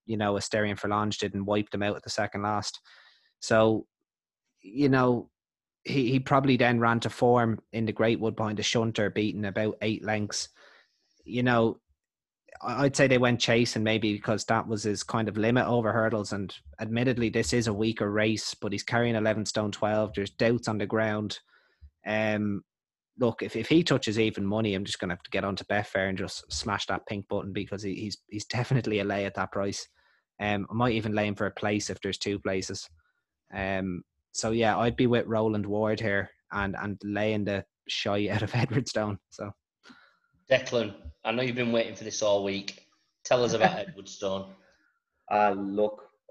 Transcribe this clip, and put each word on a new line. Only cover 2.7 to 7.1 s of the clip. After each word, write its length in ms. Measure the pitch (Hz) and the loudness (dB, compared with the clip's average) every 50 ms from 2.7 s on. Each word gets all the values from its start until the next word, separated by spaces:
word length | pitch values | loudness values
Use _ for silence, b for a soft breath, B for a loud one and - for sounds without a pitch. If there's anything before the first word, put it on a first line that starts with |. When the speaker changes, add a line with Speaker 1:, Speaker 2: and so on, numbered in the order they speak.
| - - b b b b b b b b b b b _ | -8 -12 b b b b b b b b b b b _
Speaker 1:
So, 460 | - - 117 113 110 113 110 107 - - _ _ _ _ _ _ _ _ _ _ _ _ _ _ - | -2 2 4 6 6 6 4 2 -2 -8 _ _ _ _ _ _ _ _ _ _ _ _ _ _ -20
you 260 | 92 101 127 147 139 | -8 -2 2 4 4
know, 400 | 135 131 127 127 123 117 - - _ _ _ _ _ _ _ _ _ _ - | 6 6 6 4 2 2 -2 -6 _ _ _ _ _ _ _ _ _ _ -8
he, 280 | - - 139 131 117 | -4 0 0 2 2
he 100 | 131 131 | 2 0
probably 360 | 131 - 147 135 131 139 131 | 2 4 4 4 6 6 4
then 240 | 117 123 120 120 117 | 6 6 4 4 4
ran 200 | 117 117 117 117 | 4 4 2 2
to 100 | 113 117 | 0 -2